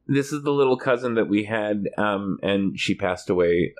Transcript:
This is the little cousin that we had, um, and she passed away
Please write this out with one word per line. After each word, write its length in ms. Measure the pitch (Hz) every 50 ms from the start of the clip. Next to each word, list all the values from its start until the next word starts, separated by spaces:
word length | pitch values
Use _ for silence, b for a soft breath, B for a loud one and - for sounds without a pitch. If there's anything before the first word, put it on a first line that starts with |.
| _ -
This 260 | 135 139 139 - 151
is 80 | 147
the 80 | 143 147
little 240 | 143 143 139 131 127
cousin 380 | 123 - 139 127 123 127 123 117
that 160 | 113 - -
we 140 | 101 101 107
had, 400 | 101 113 110 104 107 107 104 98 - - -
um, 400 | 104 104 101 98 101 98 90 -
and 380 | - 95 101 98 98 95 - -
she 160 | - - 95
passed 340 | - 98 90 92 - - -
away 460 | 98 90 87 87 87 87 87 - - -